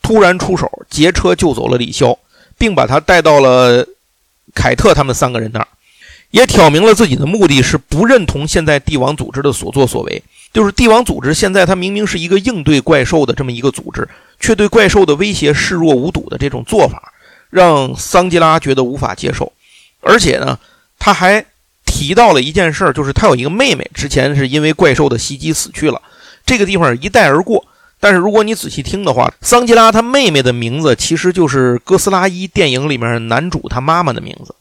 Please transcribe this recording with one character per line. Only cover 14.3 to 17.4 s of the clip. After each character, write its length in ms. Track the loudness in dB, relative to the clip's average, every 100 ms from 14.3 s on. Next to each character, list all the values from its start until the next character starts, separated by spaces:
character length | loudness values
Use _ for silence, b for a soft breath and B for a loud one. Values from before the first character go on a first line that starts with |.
| b
却 160 | -2 0
对 100 | 2
怪 220 | 4 4
兽 180 | 4 2
的 80 | 2
威 180 | 0
胁 200 | -2 -2
视 220 | 0 -2 0
若 180 | 2
无 160 | 2 0
睹 200 | -6 -10
的 80 | -6
这 120 | -6
种 140 | -6 -4
做 220 | 0 0
法， 240 | -2 -18 b b b